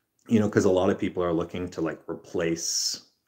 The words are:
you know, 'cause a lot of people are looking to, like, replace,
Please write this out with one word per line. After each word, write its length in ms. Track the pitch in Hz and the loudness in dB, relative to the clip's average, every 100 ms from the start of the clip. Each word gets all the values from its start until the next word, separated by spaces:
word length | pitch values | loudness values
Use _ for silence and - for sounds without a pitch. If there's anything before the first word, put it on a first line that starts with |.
| _ _ - | _ _ 2
you 100 | 113 | 2
know, 100 | 104 | 4
'cause 160 | 113 98 | 4 4
a 60 | |
lot 180 | 92 98 | 4 2
of 80 | 92 | 0
people 240 | 92 92 | -2 -2
are 100 | 87 | 0
looking 340 | 82 85 92 90 | 0 -2 -6 -8
to, 100 | - | -4
like, 180 | 80 - - | -4 -6 -10
replace, 1000 | 82 - 92 82 82 - - - - - _ | -12 -8 -4 -2 -2 -4 -4 -4 -6 -14 _